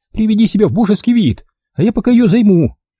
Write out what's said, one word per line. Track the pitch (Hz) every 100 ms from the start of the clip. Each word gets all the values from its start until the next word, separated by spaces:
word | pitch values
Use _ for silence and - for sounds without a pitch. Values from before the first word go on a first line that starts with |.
| _
Приведи | - 220 214 220
себя | 196 196
в |
божеский | 170 208 208 -
вид, | 240 160 98 - _ _ -
а |
я | 196
пока | 226 240
ее | 247 233
займу! | 220 208 175 147 - _ _